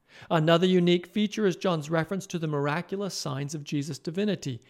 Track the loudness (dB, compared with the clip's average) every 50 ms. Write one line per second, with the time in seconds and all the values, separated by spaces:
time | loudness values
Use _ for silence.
0 | _ _ -20 -14 -4 0 2 2 4 6 6 6 6 4 4 6 6 4 4 2
1 | 0 -2 -2 0 0 0 0 0 0 0 0 0 0 0 0 0 -2 0 0 0
2 | 0 0 -4 -6 -6 -6 -6 -4 -2 -2 -2 0 0 0 -2 -2 -4 -6 -6 -6
3 | -6 -6 -6 -6 -6 -4 -4 -4 -6 -6 -8 -8 -8 -4 -4 -4 -4 -4 -8 -8
4 | -8 -6 -4 -2 0 0 -2 -2 -4 -6 -8 -8 _